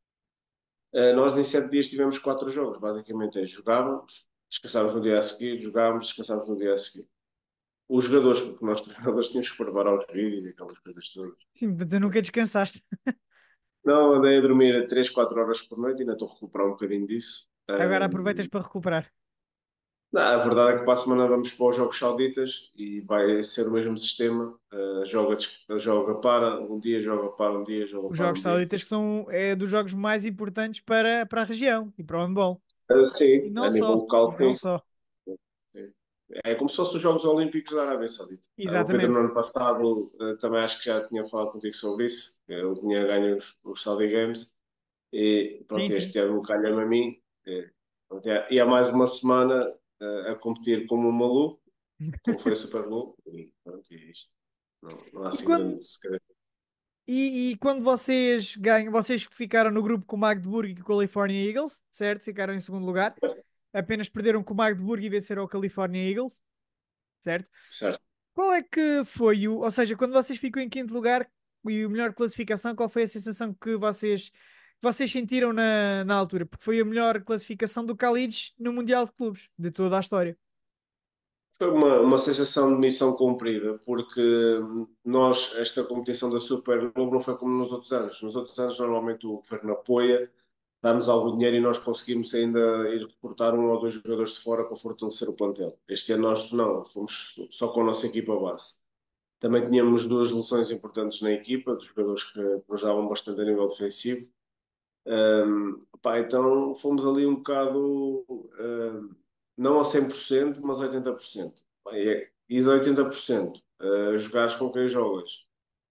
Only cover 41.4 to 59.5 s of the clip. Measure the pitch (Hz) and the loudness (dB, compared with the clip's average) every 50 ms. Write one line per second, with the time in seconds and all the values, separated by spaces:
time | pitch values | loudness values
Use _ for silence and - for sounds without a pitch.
41.4 | 107 107 - 107 107 104 - - - 104 101 104 120 120 120 - - - - _ | -4 -4 -6 -8 -8 -8 -8 -6 -6 -4 -2 -2 -2 -2 -4 -6 -10 -12 -16 _
42.4 | _ - 87 87 92 95 95 95 104 104 101 101 101 98 101 101 101 101 101 101 | _ -10 -8 -6 -4 -4 -4 -4 -2 -2 0 0 2 2 2 2 2 2 0 -2
43.4 | - - - _ _ - 98 - - 107 101 104 107 104 107 113 113 113 117 113 | -4 -10 -16 _ _ -12 -10 -8 -4 -4 0 0 0 0 2 0 0 -2 -4 -6
44.4 | - - _ _ _ _ _ _ _ _ _ _ _ _ - 107 107 107 107 104 | -10 -14 _ _ _ _ _ _ _ _ _ _ _ _ -2 0 2 4 4 2
45.4 | 101 107 - - - - 110 107 101 101 101 95 90 95 - 107 101 101 107 104 | 2 -2 -6 -12 -12 -6 -4 -4 -2 0 -2 -2 -2 -2 0 0 0 2 0 -2
46.4 | 101 - 107 107 110 110 107 110 110 110 117 120 120 117 120 - _ _ _ _ | -2 -2 -2 0 0 0 0 0 0 2 2 2 0 -2 -6 -10 _ _ _ _
47.4 | _ 95 92 90 87 90 _ _ _ _ _ _ _ _ 95 95 98 110 107 104 | _ -10 -10 -8 -10 -12 _ _ _ _ _ _ _ _ -14 -8 -4 -2 0 0
48.4 | - - 127 123 120 120 127 123 123 123 123 127 127 120 - - - 127 127 127 | 0 2 4 6 6 6 6 6 6 4 4 4 4 4 2 0 2 4 4 4
49.4 | 127 127 131 127 120 - - - _ _ _ _ 104 104 104 101 92 110 107 - | 4 4 4 2 0 -2 -6 -10 _ _ _ _ -8 -8 -6 -6 -6 -6 -8 -6
50.4 | - 113 110 117 113 120 113 110 117 110 - 120 117 117 117 117 120 123 123 135 | -6 -6 -6 -4 0 0 0 0 0 -2 0 2 2 2 2 2 2 4 4 4
51.4 | 151 156 - - _ _ _ _ _ _ _ - 156 165 135 - - 240 220 - | 2 2 -2 -8 _ _ _ _ _ _ _ -10 -10 -10 -10 -4 -4 -4 -4 -2
52.4 | - 127 107 - - - - 110 101 104 110 117 101 - - _ _ 82 82 82 | -2 -2 -2 -2 -4 -6 -6 -6 -6 -6 -6 -6 -8 -8 -14 _ _ -20 -18 -18
53.4 | 80 78 _ _ _ 87 90 95 - _ 85 82 80 82 82 - - - _ _ | -18 -20 _ _ _ -18 -18 -18 -20 _ -20 -20 -20 -20 -20 -20 -20 -20 _ _
54.4 | _ _ _ _ _ _ _ _ 80 82 80 - - - - - 95 - - - | _ _ _ _ _ _ _ _ -20 -20 -20 -20 -20 -20 -14 -10 -8 -6 -6 -2
55.4 | - 330 339 - - - - - - - - - - - 190 - - _ _ _ | 2 2 2 2 2 -2 -6 -8 -12 -14 -16 -12 -8 -8 -8 -8 -10 _ _ _
56.4 | _ _ _ _ _ _ _ _ _ _ _ _ _ - 247 262 269 269 262 247 | _ _ _ _ _ _ _ _ _ _ _ _ _ -4 -2 0 0 0 -2 -2
57.4 | 247 254 240 202 - 277 269 269 233 262 254 247 - - 262 254 254 247 240 233 | -2 -2 -2 0 0 0 0 2 2 2 2 2 2 0 2 2 4 2 2 0
58.4 | 196 - - 208 190 226 226 220 214 220 214 226 208 - 247 214 - - - - | -2 -6 -8 -2 2 4 4 4 2 0 0 0 0 0 -2 -4 -4 -8 -12 -12
59.4 | 240 196 | -6 0